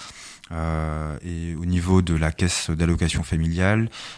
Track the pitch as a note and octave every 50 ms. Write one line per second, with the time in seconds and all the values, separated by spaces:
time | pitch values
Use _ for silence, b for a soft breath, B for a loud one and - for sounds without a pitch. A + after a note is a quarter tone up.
0 | B B B B B B B B B - E2+ E2 D#2+ D#2+ D#2+ D#2 D#2 D#2 D2+ D#2
1 | D#2 D2+ D2+ - - F2 E2+ E2 E2 E2+ E2 D2+ F2 F2+ F2+ F2 E2+ F#2 F#2 F#2
2 | F2 E2+ E2 D#2 D#2+ D#2 - - G2 F2 - - - - E2 D#2 E2+ E2 E2+ -
3 | F2+ D#2+ - D#2+ D#2 - F2 D#2+ D#2+ E2 E2+ F2 F#2 G2 G#2+ A2+ A2+ A2+ B B
4 | B B B